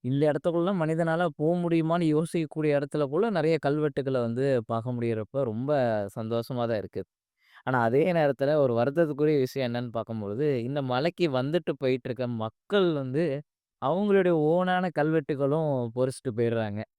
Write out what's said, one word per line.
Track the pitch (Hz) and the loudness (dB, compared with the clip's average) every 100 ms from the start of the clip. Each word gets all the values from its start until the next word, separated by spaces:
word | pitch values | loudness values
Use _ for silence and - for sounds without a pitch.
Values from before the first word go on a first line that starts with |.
இந்த | 127 139 151 | -2 2 2
இடத்துக்குள்ள | 143 180 165 175 | 2 0 0 0
மனிதனால | 196 156 160 165 165 175 | 0 0 0 0 0 -2
போக | 147 151 175 | 0 -2 0
முடியுமான்னு | 175 165 160 170 165 | 0 0 2 0 2
யோசிக்கக்கூடிய | 151 165 175 151 160 151 | 0 0 -4 -4 -2 0
இடத்துல | 143 139 151 143 | 0 0 -4 -2
கூட | 151 226 | 0 0
நிறைய | 185 156 160 | 0 0 0
கல்வெட்டுகளை | 143 151 151 143 135 131 | 0 0 0 -2 -2 -2
வந்து | 117 117 139 127 110 | -2 0 0 0 0
பார்க்க | 113 117 | -4 -4
முடியறப்ப | 120 117 110 107 139 | -4 -2 -2 -4 -4
ரொம்ப | 127 107 135 147 123 107 101 | -2 -4 -2 0 0 0 -4
சந்தோஷமா | - 110 117 113 127 | -6 -4 -4 -4 -4
தான் | 117 110 | -2 -2
இருக்கு. | - - 90 _ _ _ _ - | -4 -10 -10 _ _ _ _ -10
ஆனா, | - 131 | -2 2
அதே | 117 131 170 | 4 4 2
நேரத்துல | 170 147 135 139 151 | 2 2 2 0 4
ஒரு | 135 | 4
வருத்தத்துக்குரிய | 117 123 143 165 139 151 147 | 4 2 2 0 2 2 2
விஷயம் | 127 139 123 | 0 -2 -2
என்னன்னு | 120 123 | -2 -4
பார்க்கும்பொழுது, | 113 110 113 101 107 151 131 | -6 -4 -6 -4 -2 0 0
இந்த | 117 143 | -2 -4
மலைக்கு | 131 127 160 - 170 | -2 0 0 0 0
வந்துட்டு | 127 135 170 160 147 | 0 0 -2 -2 -2
போயிட்டு | 131 127 127 | 0 0 -4
இருக்க | 120 123 117 | -6 -4 -4
மக்கள் | 110 _ _ 202 180 | -6 _ _ 2 2
வந்து | 151 131 135 170 139 - _ _ _ | 0 -2 -2 -2 -4 -10 _ _ _
அவங்களுடைய | 131 175 208 196 180 165 | -2 0 4 4 6 4
ஓனான | 151 175 185 180 185 | 4 2 2 0 0
கல்வெட்டுகளும் | 156 151 160 143 143 139 151 156 135 120 | 0 2 2 0 -2 0 0 0 -2 -2
பொறிச்சிட்டு | 123 131 - 131 | 0 -2 -2 -6
போயிடுறாங்க. | 110 117 113 107 101 110 | 0 0 0 -2 -6 -10